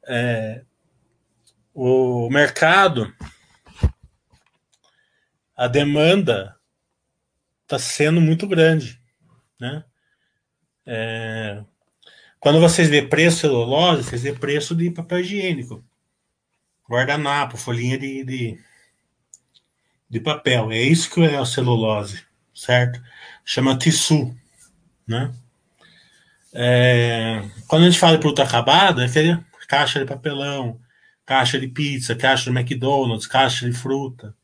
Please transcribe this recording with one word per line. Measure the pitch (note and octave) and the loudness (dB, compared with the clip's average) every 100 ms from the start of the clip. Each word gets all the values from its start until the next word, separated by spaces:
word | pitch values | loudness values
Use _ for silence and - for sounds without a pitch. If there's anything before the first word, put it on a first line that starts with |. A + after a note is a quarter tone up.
| - | -6
É, | B2 B2 A2+ A2 A2+ - _ _ _ _ _ _ _ _ _ _ | -4 -2 -4 -6 -12 -18 _ _ _ _ _ _ _ _ _ _
o | - B2+ C3 B2+ B2 A#2 | -6 0 2 2 -2 -2
mercado, | C#3 D3 - D#3+ F#3 G3 C3 G#2+ _ - _ _ _ _ - - - _ _ _ _ _ _ _ _ _ _ _ _ _ _ _ - | 2 2 2 2 4 4 0 -6 _ -20 _ _ _ _ -4 -4 -4 _ _ _ _ _ _ _ _ _ _ _ _ _ _ _ -4
a | B2 | 0
demanda | C3+ D3 D3 D#3 F#3+ E3+ G#2+ F#2+ - _ _ _ _ _ _ _ _ _ _ _ | 2 2 2 4 4 2 -2 -4 -16 _ _ _ _ _ _ _ _ _ _ _
tá | C3+ | -8
sendo | - - D3 E3 | -6 -2 2 4
muito | D#3+ E3 G3+ | 2 2 -2
grande, | F3 D#3+ D#3+ A#2+ - _ _ _ _ _ _ | 4 4 4 -2 -16 _ _ _ _ _ _
né? | B2 D3+ E3 _ _ _ _ _ _ _ _ _ | -12 -12 -16 _ _ _ _ _ _ _ _ _
É, | - A#2 A2+ A2+ A2+ A2 G#2+ G#2 G2+ _ _ _ _ _ _ _ | -12 -8 -8 -8 -8 -8 -10 -12 -16 _ _ _ _ _ _ _
quando | C#3+ D#3 | 2 6
vocês | E3 E3 E3 | 6 4 4
vê | D3 | 4
preço | C3+ D3+ E3 E3 | 2 2 2 2
celulose, | D#3 B2+ A#2 C3+ F3 D#3 | 0 0 0 2 2 2
vocês | B2+ A#2+ | -2 -6
vê | C3 | -8
preço | C#3+ C#3+ D3 D3 | -6 -4 -4 -4
de | E3+ E3+ | -4 -4
papel | E3+ E3 F3+ | -6 -6 -6
higiênico, | F3+ G3+ F#3 D3+ A#2+ G#2+ _ _ _ _ _ _ _ _ _ _ _ | -4 -6 -6 -6 -8 -16 _ _ _ _ _ _ _ _ _ _ _
guardanapo, | A#2+ C3 D3 C#3+ C#3+ C3+ A#2 | -4 -2 -2 -2 -2 -4 -6
folhinha | - A#2+ B2 C3 | -8 -6 -4 -4
de, | C#3 C3+ | -6 -10
de, | C3 C3 A#2 A2 _ _ _ _ _ _ _ _ _ _ _ _ _ _ _ | -10 -8 -8 -10 _ _ _ _ _ _ _ _ _ _ _ _ _ _ _
de | A#2 | -8
papel. | C3 D3+ - B2 A2 | -4 -4 0 0 0
É | A2+ | -2
isso | B2+ E3 - | 2 2 0
que | - | 0
é | E3 C#3+ | 2 2
a | B2 | -4
celulose, | - B2 A#2 A2 G#2+ F#2+ F#2+ _ _ _ | -2 0 0 0 -2 -6 -14 _ _ _
certo? | - - B2 B2 B2 - - - - - | -18 0 0 2 -4 -14 -20 -20 -20 -8
Chama | - C3 B2+ | -2 0 2
tissu, | - D#3+ - D#3 B2 A#2+ _ _ _ _ _ _ - | 2 0 2 0 0 -10 _ _ _ _ _ _ -8
né? | A#2 B2+ - _ _ _ _ _ _ _ _ _ _ _ | -6 -6 -10 _ _ _ _ _ _ _ _ _ _ _
É, | - A#2+ B2 B2 A#2+ A#2 A#2 A2+ A2+ G#2 - - | -4 2 4 6 4 2 0 -4 -4 -8 -14 0
quando | D#3 | 6
a | F3 | 6
gente | F3 | 6
fala | E3+ D#3+ | 6 4
de | |
produto | D#3 C#3+ | 2 0
acabado, | C3 A#2+ A#2+ D#3 G3 C3+ | 0 2 4 4 4 2
é | B2 | 0
aquele | B2 D#3 E3+ - _ - | 2 2 0 -4 _ -2
caixa | C#3 C#3+ D3 | 0 0 -2
de | |
papelão, | C3+ C3+ D3+ C#3 C#3+ C#3 B2 A2 _ _ _ _ | -6 -6 -6 -6 -6 -6 -8 -10 _ _ _ _
caixa | - C3+ B2+ C#3 | -2 2 2 -2
de | C3 | -6
pizza, | B2+ D3 C3+ B2 | -6 -6 -4 -6
caixa | A#2+ C3 C3 - | -2 2 2 0
de | B2 | -4
McDonald's, | B2 B2 B2+ C#3 B2+ A2 - | -4 -4 -2 0 -2 -4 -4
caixa | B2+ C3 B2 | 0 0 0
de | B2 | -6
fruta | A#2+ C3 C#3 C3+ B2 G#2+ G#2 | -6 -4 -6 -6 -12 -20 -20